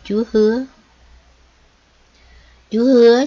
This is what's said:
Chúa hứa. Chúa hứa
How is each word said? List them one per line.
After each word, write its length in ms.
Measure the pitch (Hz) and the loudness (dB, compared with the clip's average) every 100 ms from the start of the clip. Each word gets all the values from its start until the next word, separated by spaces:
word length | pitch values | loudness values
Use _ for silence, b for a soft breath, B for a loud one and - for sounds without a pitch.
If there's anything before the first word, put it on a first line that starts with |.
Chúa 200 | - 208 226 | -10 -8 -4
hứa. 320 | 220 214 233 262 _ _ _ _ _ _ _ _ _ _ _ _ _ _ b b b b b _ | -2 -2 -2 -8 _ _ _ _ _ _ _ _ _ _ _ _ _ _ b b b b b _
Chúa 120 | 220 | -4
hứa 400 | 247 247 233 240 | 0 4 4 2